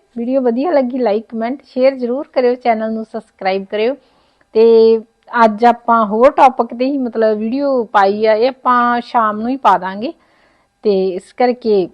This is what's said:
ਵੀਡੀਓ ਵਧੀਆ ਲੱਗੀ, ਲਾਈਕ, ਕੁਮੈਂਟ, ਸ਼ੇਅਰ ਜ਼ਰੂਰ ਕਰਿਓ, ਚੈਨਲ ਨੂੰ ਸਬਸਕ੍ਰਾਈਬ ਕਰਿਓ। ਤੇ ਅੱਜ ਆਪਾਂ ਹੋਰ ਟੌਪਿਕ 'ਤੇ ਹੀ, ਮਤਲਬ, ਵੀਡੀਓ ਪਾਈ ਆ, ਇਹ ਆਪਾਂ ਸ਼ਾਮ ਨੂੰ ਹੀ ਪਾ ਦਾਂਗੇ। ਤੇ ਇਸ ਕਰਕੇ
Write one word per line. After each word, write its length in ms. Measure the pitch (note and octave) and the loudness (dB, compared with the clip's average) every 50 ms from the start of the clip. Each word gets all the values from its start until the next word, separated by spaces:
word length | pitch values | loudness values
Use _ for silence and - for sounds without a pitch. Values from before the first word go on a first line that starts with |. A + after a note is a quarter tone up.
| _ _ - | _ _ -12
ਵੀਡੀਓ 240 | A#3 A#3 B3 C4 C4+ | -8 -6 -2 -2 0
ਵਧੀਆ 300 | B3 B3 A#3 B3+ C#4+ F4+ | 0 0 -2 -2 -2 0
ਲੱਗੀ, 280 | E4 C4+ C4 A#3+ B3+ B3+ | 0 0 0 -2 -2 -2
ਲਾਈਕ, 260 | B3 G#3+ G3+ A3+ A3+ - | -2 -2 -2 -4 -6 -8
ਕੁਮੈਂਟ, 320 | A#3 A3 A3+ A#3+ C#4+ C#4+ _ | -10 -8 -6 -6 -8 -10 _
ਸ਼ੇਅਰ 300 | _ - B3+ B3+ C4+ C#4 | _ -4 0 0 0 0
ਜ਼ਰੂਰ 340 | B3+ B3 A#3 B3 C#4 D#4 _ | -2 -6 -6 -6 -6 -8 _
ਕਰਿਓ, 220 | - C4+ B3 B3 B3 | -4 -2 0 0 0
ਚੈਨਲ 380 | B3 - A#3+ A3 G#3+ A3 A3 | -2 -2 -2 -2 -2 -2 -6
ਨੂੰ 120 | A3 A3 A3 | -6 -8 -10
ਸਬਸਕ੍ਰਾਈਬ 600 | - - A3 - _ _ - G3 F#3+ F#3+ G3 F#3+ | -10 -14 -16 -16 _ _ -8 -4 -4 -4 -4 -6
ਕਰਿਓ। 300 | - G#3+ G#3 A3 A#3+ C#4+ C#4 _ _ _ _ _ _ _ _ _ _ | -6 -4 -2 -2 -2 -4 -6 _ _ _ _ _ _ _ _ _ _
ਤੇ 460 | - A3 A3+ A3+ A3+ A3+ A3+ A3+ A3+ A3 A3 _ _ _ _ - - A#3+ A3+ | 0 2 4 6 6 6 6 4 4 2 -2 _ _ _ _ -4 0 2 2
ਅੱਜ 200 | A3 G#3 G#3 A#3+ | 2 2 2 2
ਆਪਾਂ 420 | A#3+ A#3 A#3 - - A#3 A3+ A3 | 2 2 2 0 0 0 0 0
ਹੋਰ 240 | G3 G#3+ A3 B3 D4 | 0 0 2 2 2
ਟੌਪਿਕ 440 | - F4 D4 B3+ B3+ - A#3 A#3 B3 | 4 4 4 4 4 2 -6 -6 -4
'ਤੇ 100 | A#3 B3+ | -6 -4
ਹੀ, 140 | C4+ D4 C#4 | -4 -4 -4
ਮਤਲਬ, 400 | B3+ A#3 A3+ A3+ A3 A3 G#3+ G#3 | -6 -6 -4 -2 0 0 0 -2
ਵੀਡੀਓ 460 | A3 A3+ B3 C#4 C#4+ C#4 C4+ B3 A3 | -4 -4 -4 -4 -2 -2 -2 -2 -2
ਪਾਈ 420 | - - G#3 G3 G3 G#3 G#3+ A3 | -2 0 2 2 2 0 0 0
ਆ, 80 | A3 A3 | 0 2
ਇਹ 140 | G#3+ A#3 C4+ | 2 0 -2
ਆਪਾਂ 520 | B3+ _ - B3+ B3 A#3+ A#3+ A#3+ A#3+ A#3+ | -2 _ -2 0 0 2 2 0 -2 -2
ਸ਼ਾਮ 400 | A#3+ - - A#3+ A3 G#3+ G#3 G#3+ | -4 -2 -2 0 0 -2 -2 -4
ਨੂੰ 80 | A3+ A#3+ | -6 -6
ਹੀ 80 | C4+ | -4
ਪਾ 220 | C4+ - A3+ F#3 F3 | 0 2 2 2 2
ਦਾਂਗੇ। 340 | F3+ F#3+ F#3+ G#3 A3+ D#4+ - _ _ _ _ _ _ _ _ _ _ _ _ _ | -2 -6 -10 -8 -10 -10 -10 _ _ _ _ _ _ _ _ _ _ _ _ _
ਤੇ 260 | - G#3+ G3 F#3+ F#3+ F#3+ | -2 0 0 0 0 -2
ਇਸ 240 | F3 F#3+ - _ | -4 -8 -12 _
ਕਰਕੇ 560 | _ - B3 B3 A#3+ B3 - A3 G#3 G3 F3 - | _ -2 0 0 -2 -2 -2 0 0 0 0 -2